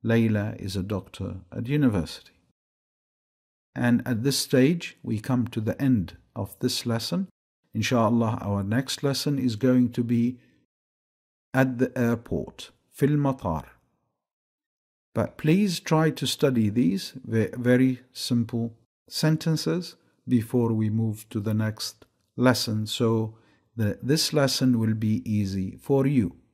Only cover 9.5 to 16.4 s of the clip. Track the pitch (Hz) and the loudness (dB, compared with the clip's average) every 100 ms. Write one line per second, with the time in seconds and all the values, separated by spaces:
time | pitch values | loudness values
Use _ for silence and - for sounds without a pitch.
9.5 | 107 131 127 123 117 117 120 117 127 _ | 0 2 4 2 0 -2 0 0 -2 _
10.5 | _ _ _ _ _ _ _ _ _ _ | _ _ _ _ _ _ _ _ _ _
11.5 | 127 131 120 127 - 120 117 - 87 - | 0 0 2 -2 0 -2 -2 -4 -6 -6
12.5 | - - _ _ - 139 147 139 135 95 | -14 -20 _ _ -2 0 2 0 -2 -4
13.5 | 80 82 _ _ _ _ _ _ _ _ | -6 -8 _ _ _ _ _ _ _ _
14.5 | _ _ _ _ _ _ - 107 - 151 | _ _ _ _ _ _ -4 -4 -2 2
15.5 | 175 208 165 - 156 160 - 127 - | 4 2 -2 0 2 2 0 -4 0